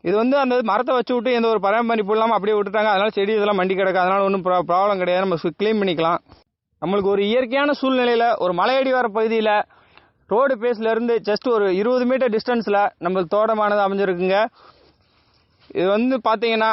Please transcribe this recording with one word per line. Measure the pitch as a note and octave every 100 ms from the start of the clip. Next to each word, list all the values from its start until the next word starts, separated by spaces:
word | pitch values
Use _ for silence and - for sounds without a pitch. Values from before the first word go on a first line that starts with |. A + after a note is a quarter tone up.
இது | E3+ G3+
வந்து | A#3+ C#4
அந்த | C4 B3 A3
மரத்தை | G3+ B3+ B3+
வச்சு | -
விட்டு | B3 A#3 A#3+
எந்த | A3+
ஒரு | G#3+ G3
பராமரிப்பு | G#3+ A#3 A3+ G3 G#3+
இல்லாம | A3+ G#3+
அப்படியே | G3 G#3+
விட்டுட்டாங்க. | G3+ G#3 G#3+
அதனால | F#3+ G#3+ G#3
செடி | G3 A3
இதெல்லாம் | G#3 G#3
மண்டி | F#3 F#3+
கிடக்கு. | F#3+ F#3
அதனால | F3+ G3 G3
ஒண்ணும் | G3 F3+
ப்ரா-, | F3+ E3+
ப்ராப்ளம் | F3 G3+ G3
கிடையாது. | F3+ F3+
நம்ம | F#3+ E3+
சு-, | F3 D3+
கிளீன் | G#3 G#3+
பண்ணிக்கலாம். | G3 D#3+ D#3+ E3+ _ - _ _ _ _
நம்மளுக்கு | D#3 G3+ G3
ஒரு | G3+ G3+
இயற்கையான | A#3 B3+ C4+ C#4+ C#4
சூழ்நிலையில | C4 C4 A#3+ A#3 A#3 A3+
ஒரு | F3+ F3
மலையடிவார | G3+ C4 C4+ B3+ A#3+ G3+
பகுதியில | A3 A3+ G#3+ G#3 - - _ - _ _ _
ரோடு | G#3 C4+ B3
பேஸ்ல | A#3+ A3 A3
இருந்து | A3+ A#3+ A3+ F#3+
just | G#3 C4
ஒரு | A3+ G3+ F#3
இருபது | G#3+ B3+ B3
மீட்டர் | C4 B3+ G#3+
டிஸ்டன்ஸ்ல | A#3 A#3+ G#3+ G3+ G3+ _
நம்மளுக்கு | E3+ F#3 F3 G3+
தோட்டமானது | A3 A3 G#3 G#3 G3
அமைஞ்சிருக்குங்க. | G3 G3 F3 F#3 F#3+ A3+ _ - - _ _ _ _ _ _ _ _ _ -
இது | F3+ G#3
வந்து | B3 C4 A3
பாத்தீங்கன்னா | A3 A#3 A3+ A3